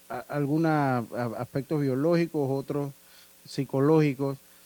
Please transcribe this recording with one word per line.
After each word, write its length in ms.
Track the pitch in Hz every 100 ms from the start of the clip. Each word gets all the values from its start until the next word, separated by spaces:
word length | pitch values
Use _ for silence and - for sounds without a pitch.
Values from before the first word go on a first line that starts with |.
| -
a-, 180 | 123 -
alguna, 720 | 147 139 156 165 151 139 123
a-, 340 | 110 110 120 110
aspectos 420 | 123 139 127 151
biológicos, 680 | 139 131 160 170 165 156 135
otros 420 | 135 131 143 143 - - - - - -
psicológicos. 920 | - 131 135 143 156 147 127 139 135 - -